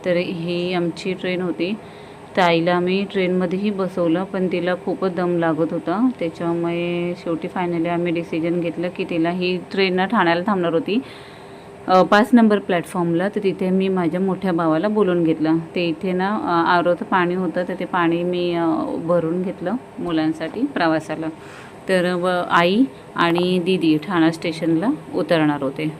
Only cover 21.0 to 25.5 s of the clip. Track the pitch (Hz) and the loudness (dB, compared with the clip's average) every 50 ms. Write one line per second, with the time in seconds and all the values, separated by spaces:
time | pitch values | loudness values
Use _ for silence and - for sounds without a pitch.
21 | 156 - 156 160 160 160 160 - - - - - - - - - - - 190 185 | -2 -4 -8 -6 -6 -8 -8 -10 -18 -18 -18 -18 -18 -20 -20 -12 -2 0 2 2
22 | 175 180 180 175 175 185 180 175 175 - - 175 175 175 196 220 269 262 - - | 2 2 0 0 0 0 0 0 0 2 4 4 4 4 4 4 2 2 0 -16
23 | - - - - 170 170 170 175 180 180 185 180 170 185 190 175 160 160 156 151 | -20 -10 -2 0 0 2 2 2 2 2 2 2 2 2 0 2 4 2 2 2
24 | 151 202 185 170 160 165 160 160 - 175 160 160 175 165 165 160 170 240 302 - | 0 -2 2 4 4 2 2 0 -4 -6 -4 -2 0 0 2 2 2 0 -2 -2
25 | - - - - 175 156 175 160 156 151 | -6 -6 -4 -4 0 2 2 2 4 2